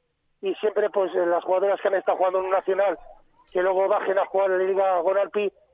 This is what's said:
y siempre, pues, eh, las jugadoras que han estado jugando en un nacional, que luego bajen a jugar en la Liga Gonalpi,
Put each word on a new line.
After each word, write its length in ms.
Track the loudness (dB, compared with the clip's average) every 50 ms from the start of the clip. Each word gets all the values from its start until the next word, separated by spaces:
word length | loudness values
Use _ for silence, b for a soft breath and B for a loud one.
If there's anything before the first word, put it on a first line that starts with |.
| _ _ _ _ _ _ _ _ -6
y 100 | -6 -4
siempre, 340 | -2 -4 -2 0 0 -2 0
pues, 240 | 0 0 -2 0 0
eh, 100 | 0 0
las 180 | 0 0 0 0
jugadoras 360 | 0 0 0 2 0 0 0
que 80 | 0 0
han 60 | -2
estado 240 | 0 0 0 0 2
jugando 220 | 0 0 0 0
en 60 | 0
un 40 | 0
nacional, 480 | 0 0 0 0 0 0 0 0 0 -4 -8 -16 -20 -20 _ _ _ _ _ _ -4
que 100 | -2 0
luego 240 | 0 2 2 2 2
bajen 300 | 0 0 0 0 0 0
a 80 | -2
jugar 240 | 0 0 0 2 2
en 80 | 2 0
la 60 | 0
Liga 360 | 0 0 0 2 2 0 0
Gonalpi, 520 | 0 0 0 0 0 -2 -2 -2 -2 -4 -4 _ _ _